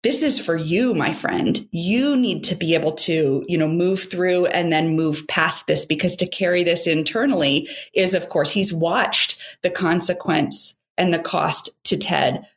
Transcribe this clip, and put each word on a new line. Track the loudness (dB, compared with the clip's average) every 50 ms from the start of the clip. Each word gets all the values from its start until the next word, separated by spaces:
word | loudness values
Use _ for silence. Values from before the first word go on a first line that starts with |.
| 0
this | 0 0 2 0
is | 0 0 0
for | 0 -2 -2
you, | -2 0 0 0 2 2 2 2
my | 0 0 -2 -2
friend. | -2 -4 -2 -2 0 0 0 -2 -2 -4 -6
You | -8 -4 -2 0 0 2 2 2 2
need | 2 2 0 0 -2 -2
to | -4 -4
be | -2 0 0 2
able | 2 2 0 -2
to, | -2 -2 0 0 2 2 2 2 0 -2
you | -2 0
know, | 0 2
move | 2 2 2 2 2 0 0 -4 -6
through | -4 -2 0 2 2 2 2
and | 2 0 0 0 2
then | 0 2 2 2 0
move | 2 0 0 -2 -4 -6
past | -4 -2 0 0 0 0 -4 -2
this, | 0 0 0 0
because | -2 -2 0 0 0 2
to | 0 0
carry | -2 -2 -2 0 0 2 2 2
this | 2 0 0 0
internally | 0 0 0 0 -2 -2 0 0 2 2 2 2 2 2 0 -2 -4 -14 -16 -16 -4 _
is, | 0 2 2 2
of | 0 -2 0
course, | 0 0 0 2
he's | 0 0 0 0 0
watched | 0 0 0 2 0 0 0 0 0 0 -2 -4 -8 -8 -20 -18 _
the | -4 -4
consequence | -2 0 2 2 2 2 2 0 -2 -2 -2 0 0 0 2 0 0 0 -2 -2 -4 _ _ _ _
and | 0 2 2 2
the | 0
cost | -2 -2 -2 0 0 0 0 0 -2 -4 -10 _ _
to | -2 -2
Ted | 0 -2 0 0 2 2 0 0 -4 -10 _ _